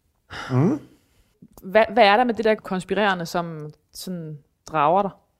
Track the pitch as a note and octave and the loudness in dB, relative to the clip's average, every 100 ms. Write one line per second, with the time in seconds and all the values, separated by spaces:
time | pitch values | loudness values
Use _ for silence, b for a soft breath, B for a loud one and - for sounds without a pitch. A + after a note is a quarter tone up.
0 | _ _ _ B B B2+ E3 D4 b b | _ _ _ B B 0 2 0 b b
1 | b b b _ - - G3 G3 A3+ G#3 | b b b _ -20 -20 -2 2 2 6
2 | G#3 G#3 B3+ G#3+ A3 G#3+ - F#3 E3+ F#3+ | 6 6 2 0 0 0 -2 -8 -4 -2
3 | G#3 F#3 E3 F3+ E3+ D#3 D3+ D3+ _ - | 0 -2 -4 -6 -6 -8 -14 -18 _ -16
4 | - F3+ D#3+ D3+ _ _ - D#3 D3 F#3 | -12 -10 -10 -14 _ _ -6 0 2 2
5 | G3 - _ _ | 0 -6 _ _